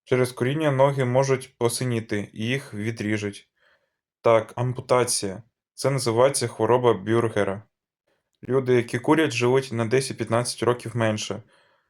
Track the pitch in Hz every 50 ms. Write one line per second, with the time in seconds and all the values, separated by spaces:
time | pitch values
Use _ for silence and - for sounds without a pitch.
0 | _ - 131 127 127 123 - - 123 127 143 160 160 147 135 131 135 143 135 139
1 | 131 123 123 131 135 135 135 127 - - _ - 120 113 117 - 131 127 120 113
2 | 110 - 107 104 98 - - - 110 117 131 139 135 - - 104 104 113 113 113
3 | 104 104 107 104 104 101 101 - - _ _ _ _ _ _ _ _ _ _ _
4 | _ _ _ _ - 120 113 113 110 - - - 123 127 123 - - - 131 123
5 | 120 104 - - - 98 92 101 - _ _ _ _ _ _ - - 131 139 131
6 | 117 120 110 117 127 139 139 - 123 113 - - 110 107 120 123 123 120 110 95
7 | 95 107 113 117 117 110 - 104 98 92 95 107 - _ _ _ _ _ _ _
8 | _ _ _ _ _ _ _ _ - - 123 135 127 123 127 120 113 - - 123
9 | - - 156 160 160 131 120 117 120 123 131 135 135 - 117 117 113 110 123 135
10 | 139 - - - 117 - 113 117 123 - - - 113 113 120 120 - 120 117 120
11 | 113 110 107 104 - - 98 110 113 _ _ _ _ _ _ _ _ _